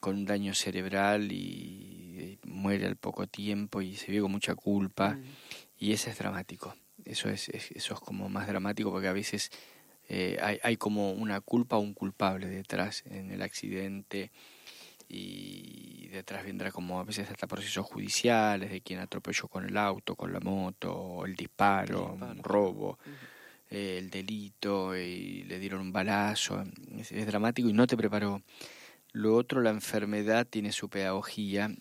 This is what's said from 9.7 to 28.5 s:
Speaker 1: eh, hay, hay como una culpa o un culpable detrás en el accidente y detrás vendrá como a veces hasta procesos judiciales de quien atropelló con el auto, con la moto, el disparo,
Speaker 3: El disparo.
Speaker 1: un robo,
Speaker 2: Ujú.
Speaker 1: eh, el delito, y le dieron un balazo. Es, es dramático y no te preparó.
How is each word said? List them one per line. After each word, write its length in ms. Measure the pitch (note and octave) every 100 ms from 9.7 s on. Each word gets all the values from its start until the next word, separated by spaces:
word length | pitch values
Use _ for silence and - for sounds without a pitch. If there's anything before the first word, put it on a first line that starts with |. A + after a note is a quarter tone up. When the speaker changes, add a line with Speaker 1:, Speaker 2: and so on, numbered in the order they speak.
| - - - -
Speaker 1:
eh, 280 | G2 F#2 F#2
hay, 180 | G#2 G#2
hay 140 | A#2+ A2
como 340 | G#2 G#2 G2+
una 280 | F#2+ A2 G2
culpa 360 | - A#2+ A#2+ A2+
o 20 |
un 140 | G#2
culpable 540 | G2+ G2 - G2 F#2+ F#2+
detrás 560 | F#2+ F#2+ G2 G2 G2 -
en 240 | G2 F#2+
el 100 | G2
accidente 920 | G2 - G#2 F#2+ G2 G2 G2 G2+ F#2+ - - - - - - - -
y 1000 | G1+ G1+ G1+ G1+ G1+ - - - - F2
detrás 360 | F#2+ F#2+ G2
vendrá 280 | G2 G2 F#2+
como 280 | F#2 F2+ F2+
a 40 |
veces 260 | F#2+ G2+ G2+
hasta 180 | G2 -
procesos 380 | G2 G2+ - G2+
judiciales 840 | G#2 G2+ - A#2+ A#2 G#2+ G#2 G#2
de 100 | F#2+
quien 180 | - F2+
atropelló 480 | F2+ F#2+ - G2 -
con 180 | F#2+ F#2+
el 120 | G2+
auto, 380 | G2+ G2 - -
con 180 | F2+
la 60 | F#2
moto, 880 | F#2 G2 F#2+ G2 F2+ F2+ F#2 F2 F#2
el 100 | F#2
disparo, 680 | F#2+ - G2+ G2 F#2+ F#2+ F#2
Speaker 3:
El 60 |
disparo. 200 | F#2+ B2
Speaker 1:
un 120 | -
robo, 460 | - G2+ G2 G2+ G2
Speaker 2:
Ujú. 220 | - - C#3+ - - - - _
Speaker 1:
eh, 260 | G2+ G2 F#2
el 100 | F#2+
delito, 840 | F#2+ F#2+ G#2+ G2+ - G#2 G2 F#2+ F#2
y 480 | F2+ F2+ F#2 F#2
le 160 | F#2 F#2+
dieron 220 | G2 F#2+
un 100 | F#2+
balazo. 720 | F#2+ F#2+ G2+ G#2 G#2+ - G2 F#2+ - - A2
Es, 140 | A2+
es 140 | - G#2+
dramático 420 | G#2 A2 A#2+ A#2+
y 40 |
no 140 | G#2 B2
te 100 | B2
preparó. 440 | A2 G#2 G#2 G2+ -